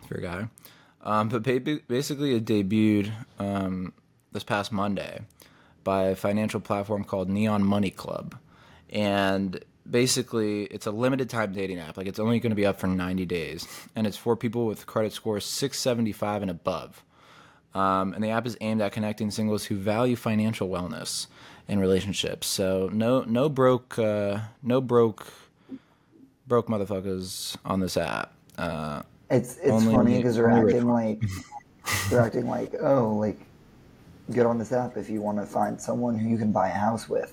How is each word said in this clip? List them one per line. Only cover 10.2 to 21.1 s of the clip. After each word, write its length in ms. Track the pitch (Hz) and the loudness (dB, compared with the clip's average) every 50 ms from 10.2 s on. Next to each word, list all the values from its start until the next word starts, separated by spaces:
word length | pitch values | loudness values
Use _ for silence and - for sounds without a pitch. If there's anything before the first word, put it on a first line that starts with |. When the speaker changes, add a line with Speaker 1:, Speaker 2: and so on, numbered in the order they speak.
| 120 - 120 113 107 104 104 104 104 | -2 -2 -2 0 0 0 -2 -2 -4
Speaker 1:
it's 220 | - - 107 - | -6 -8 -8 -8
a 60 | 113 | -6
limited 380 | 104 110 123 131 139 131 131 - | -2 0 0 2 2 0 -2 -2
time 220 | 123 117 107 98 | -2 -2 -2 -2
dating 260 | 95 101 95 95 92 87 | -2 -4 -4 -4 -4 -6
app. 180 | 80 78 - | -8 -10 -10
Like, 100 | 98 92 | -8 -8
it's 120 | 98 92 - | -6 -4 0
only 200 | 107 113 120 113 | 2 2 2 2
gonna 140 | - 117 110 | 2 2 2
be 120 | 101 101 | 4 4
up 140 | 98 95 - | 2 2 2
for 80 | - 92 | 0 0
ninety 360 | 92 92 90 92 92 92 92 | 0 0 0 0 -2 -2 -2
days, 440 | 87 90 85 78 71 73 85 - - - - - - - | -2 -2 -4 -4 -6 -8 -10 -12 -14 -14 -16 -16 -10 -4
and 100 | 113 110 | -2 -2
it's 120 | 104 95 | -2 -2
for 180 | - - 120 113 | -2 0 0 0
people 320 | 110 - 117 104 120 117 | 0 0 -2 -2 -2 -2
with 200 | 110 101 - - | -2 -4 -6 -8
credit 260 | - - 113 110 104 | -6 -2 -2 -2 -2
scores 320 | - - - 113 107 101 - | -4 -6 -4 -4 -4 -4 -4
six 340 | - - - 139 135 - - | -6 -6 -4 -4 -4 -4 -2
seventy-five 640 | - 131 120 113 117 107 95 - 107 104 104 104 | -2 0 0 2 0 -2 -2 -2 -2 -2 -2 -2
and 80 | 101 95 | -2 -4
above. 540 | 87 82 - 92 87 78 65 60 - - - _ _ _ - - - - - - - _ _ _ | -4 -4 -4 -4 -4 -4 -6 -12 -16 -20 -20 _ _ _ -20 -20 -20 -20 -20 -20 -20 _ _ _
Um, 400 | - 95 95 95 95 95 95 98 - | -4 0 2 2 2 2 0 0 -2
and 80 | 98 | -2
the 80 | 110 107 | -2 0
app 160 | 110 117 107 | 0 -2 -2
is 100 | 123 104 - | -4 -6 -4
aimed 220 | 101 110 110 110 | -4 -2 0 0
at 80 | 104 101 | 0 0
connecting 380 | - 110 107 107 107 - 110 104 | -2 -2 -4 -4 -2 -2 -4 -4
singles 360 | 101 - 107 110 107 101 - | -2 -2 0 0 0 -2 -2
who 100 | - 110 | -4 -4
value 400 | 98 95 107 104 110 123 127 120 | -2 0 0 2 2 2 2 2
financial 520 | 117 - 120 110 107 107 110 113 - 101 92 | 0 0 0 2 2 2 0 0 -2 -4 -4
wellness 600 | 92 90 90 85 - 78 90 - | -4 -4 -6 -6 -8 -8 -8 -8